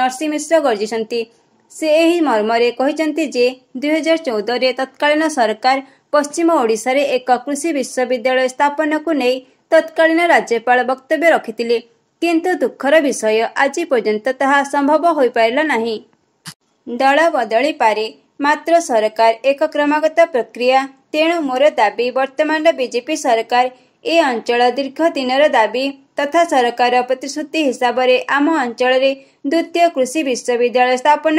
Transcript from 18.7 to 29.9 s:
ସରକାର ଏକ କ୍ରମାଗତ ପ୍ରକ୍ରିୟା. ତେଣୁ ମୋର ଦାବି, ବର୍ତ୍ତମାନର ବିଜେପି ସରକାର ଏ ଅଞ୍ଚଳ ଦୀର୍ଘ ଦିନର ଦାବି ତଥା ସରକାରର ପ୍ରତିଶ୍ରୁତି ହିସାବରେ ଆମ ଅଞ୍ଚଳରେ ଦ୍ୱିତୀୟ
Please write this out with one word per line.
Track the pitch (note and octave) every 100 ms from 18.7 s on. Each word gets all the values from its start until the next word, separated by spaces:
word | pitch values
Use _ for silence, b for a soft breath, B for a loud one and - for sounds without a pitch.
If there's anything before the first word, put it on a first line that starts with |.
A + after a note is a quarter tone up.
| E4+
ସରକାର | E4 A#3 G#3+ A3 A3+ A3+
ଏକ | C4+ C#4 D#4
କ୍ରମାଗତ | D4 D4 D4+ D#4 D#4
ପ୍ରକ୍ରିୟା. | E4 B3+ A3 A#3 B3 C4 C4+ - _
ତେଣୁ | D4+ D#4+ E4+
ମୋର | C#4 B3+ D4+
ଦାବି, | C#4 G#3 G#3 B3
ବର୍ତ୍ତମାନର | B3 C4+ - D#4 D#4 D#4+
ବିଜେପି | D4 A#3+ A#3+ C4+ D#4
ସରକାର | D4 A3+ A3 B3 B3+ B3+ b b
ଏ | - E4
ଅଞ୍ଚଳ | C#4+ A3+ - A#3+ B3
ଦୀର୍ଘ | A#3+ C4+ C#4 E4
ଦିନର | D4 B3+ C4 D4+
ଦାବି | B3 G#3+ A#3+ C#4 C4+ _
ତଥା | - C#4+ E4
ସରକାରର | E4 C#4+ A#3+ A#3+ B3 B3
ପ୍ରତିଶ୍ରୁତି | B3 C4 C#4 D4 D4+ D#4+
ହିସାବରେ | C#4+ - B3 A#3 B3+ B3 -
ଆମ | C4+ D4 D#4+
ଅଞ୍ଚଳରେ | B3 A3+ B3 C4 C4+ C4+ B B
ଦ୍ୱିତୀୟ | C#4 E4 E4 E4+ E4+